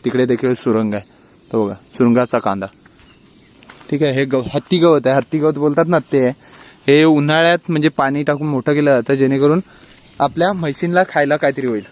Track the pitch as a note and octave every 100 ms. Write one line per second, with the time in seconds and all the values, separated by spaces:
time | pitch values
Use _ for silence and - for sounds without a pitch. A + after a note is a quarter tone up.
0 | B2 B2 B2+ A#2 B2+ B2 B2 A2 A2 G#2
1 | - - _ _ _ A2+ G#2 G2+ _ -
2 | A#2+ A#2+ B2 A#2+ G#2+ G2 F#2+ - - _
3 | - _ _ _ _ _ - - - C#3+
4 | D3 C3 C#3 C3 A2+ C#3+ - F3+ E3+ D3
5 | B2+ C3+ - D#3 D3+ D3 D3 D3 E3 E3
6 | - C#3+ B2+ C3+ - - - - - C#3+
7 | D#3+ D3+ D3 D#3 E3+ E3+ - D#3+ D3+ -
8 | C3+ C#3+ D3 C#3+ D3+ C3+ C3+ D3 D3 C3
9 | A#2 C3+ C3+ C3+ D3 E3 - - - -
10 | - - C#3+ D#3 F3 G3 D#3+ C3+ E3+ F3+
11 | F#3 D3+ C#3+ D3+ C#3+ C#3 C3 G#2+ G2